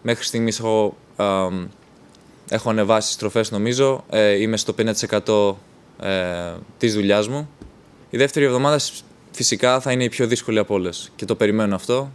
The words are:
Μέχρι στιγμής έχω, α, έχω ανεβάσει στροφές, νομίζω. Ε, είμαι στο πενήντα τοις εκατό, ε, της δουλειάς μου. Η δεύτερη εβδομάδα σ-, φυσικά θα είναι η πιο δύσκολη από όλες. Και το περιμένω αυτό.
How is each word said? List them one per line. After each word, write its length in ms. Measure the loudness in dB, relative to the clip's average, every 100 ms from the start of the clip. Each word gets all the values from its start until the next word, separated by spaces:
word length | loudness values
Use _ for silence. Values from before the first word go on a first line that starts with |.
Μέχρι 220 | -2 -4
στιγμής 360 | -4 -2 -2 -2
έχω, 380 | 0 2 0 -4 _ -2
α, 100 | 0 2 0 -4 -8 -16 -20 -20 -20 -20 -20 -20 -6
έχω 200 | -4 0
ανεβάσει 420 | 0 2 2 2
στροφές, 400 | -4 -2 -2 -2
νομίζω. 520 | -2 -2 2 0 0 -2
Ε, 320 | 2 4 4
είμαι 160 | 0 -2
στο 160 | -4
πενήντα 200 | -2 -2
τοις 100 | -2
εκατό, 540 | -2 -2 2 2 2 -2 -16 -20 -20 -10
ε, 80 | -4 -2 -2 -6 -8 -12 -16 -2
της 160 | 0
δουλειάς 340 | 2 2 2 2
μου. 220 | -4 -8 -16 -20 -20 -20 -20 -8
Η 80 | 2
δεύτερη 280 | 2 4 2
εβδομάδα 340 | 4 2 2
σ-, 240 | -2 -8 -20 -20 -20
φυσικά 480 | -4 -2 2 2 2
θα 120 | 0
είναι 120 | 0
η 60 | 0
πιο 180 | 0 0
δύσκολη 320 | 0 0 0
από 140 | 2
όλες. 380 | 0 -2 -8 -14 -12
Και 100 | -6
το 100 | 0
περιμένω 400 | 2 2 0 -2
αυτό. 360 | 0 -2 -2